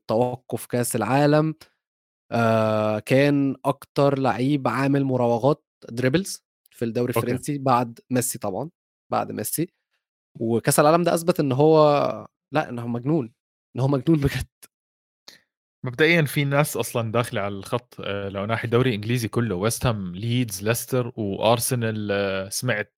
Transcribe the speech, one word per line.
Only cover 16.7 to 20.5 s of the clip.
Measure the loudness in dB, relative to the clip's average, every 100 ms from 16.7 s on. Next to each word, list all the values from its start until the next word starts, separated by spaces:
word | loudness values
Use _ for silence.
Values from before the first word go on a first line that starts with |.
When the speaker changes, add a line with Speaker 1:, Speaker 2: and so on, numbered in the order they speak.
| -2
Speaker 2:
أصلًا | -4 -2 0
داخلة | 0 0 -2
على | -4
الخط، | -6 -6 -6 -6 -12
آه، | -8 -6 -6
لو | -6 -4
ناحية | -4
الدوري | 0 2 2
الإنجليزي | 0 -2 -2 -2
كله، | -2 -2
ويست | 0 -2 -2 -2
هام، | -2 -4 -8
ليدز، | -4 -2 -2